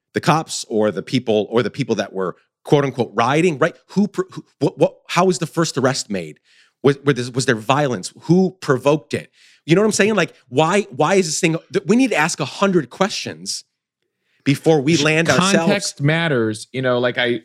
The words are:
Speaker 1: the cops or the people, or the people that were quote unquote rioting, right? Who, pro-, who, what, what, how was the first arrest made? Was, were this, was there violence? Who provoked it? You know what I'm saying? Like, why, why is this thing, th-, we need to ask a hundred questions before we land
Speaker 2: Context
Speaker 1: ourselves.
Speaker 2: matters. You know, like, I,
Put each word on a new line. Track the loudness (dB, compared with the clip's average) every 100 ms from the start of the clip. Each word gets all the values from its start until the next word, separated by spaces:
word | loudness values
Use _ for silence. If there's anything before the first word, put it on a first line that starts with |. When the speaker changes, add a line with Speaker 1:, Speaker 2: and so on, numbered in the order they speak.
| _
Speaker 1:
the | -4
cops | 0 0 -2 -10 -4
or | -2 0
the | -2
people, | -4 -4 0 0 0
or | -2
the | -2
people | -4 -4
that | -4 -4
were | -6 -8 -8 _ _
quote | 0 0
unquote | 2 -4 -4
rioting, | 0 0 2 0 0
right? | -2 -4 _
Who, | -2 -2
pro-, | -2 -8
who, | -12 -20 _
what, | -4 0
what, | -2 -2 -2
how | 2 2
was | 0
the | -4
first | -4 -4 0
arrest | 0 -2 -4
made? | -8 -8 -14 _ _ _ _
Was, | 0 2
were | 0
this, | -2 -4
was | -4 -2
there |
violence? | -2 0 0 0 -2 -8 -10
Who | 2 2 2 -2
provoked | -2 0 2 0 -2
it? | -8 -10 _ _ _
You | 0
know | 2
what | 4
I'm |
saying? | 2 2 2
Like, | -2 -6 _
why, | 0 2 2 0
why | -2 2
is | 2 0
this | -2
thing, | -2 -2 -4
th-, | -6 0
we | 2
need | 2
to | 0
ask | -2 -2
a |
hundred | -8 -2 0 0 -2
questions | -4 -4 -4 -10 -10 -10 -12 -14 _ _ _ _ _ _ _
before | -2 0 2 2
we | 2 2
land | 2 2 2
Speaker 2:
Context | 2 2
Speaker 1:
ourselves. | 2 2 0 -2 -2
Speaker 2:
matters. | 0 0 0 0 -2 -4 -8
You | -4
know, | -2 0
like, | 0 0
I, | -2 -2